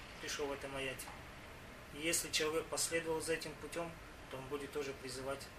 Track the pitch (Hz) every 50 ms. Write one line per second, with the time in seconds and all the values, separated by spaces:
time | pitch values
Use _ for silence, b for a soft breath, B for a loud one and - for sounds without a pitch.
0 | - - - - - 147 - - 147 139 139 139 - 139 139 135 135 131 127 123
1 | - - - - - - - - - - - - - - - - - - - 143
2 | 156 165 170 - - 151 - - 156 156 160 165 160 - 151 143 - - 165 165
3 | 160 160 160 160 156 160 165 160 - 160 147 - - 147 - 170 170 170 165 -
4 | - - - - - - 135 131 131 127 147 139 139 139 - 147 139 139 135 -
5 | - 131 123 131 131 135 139 135 - - -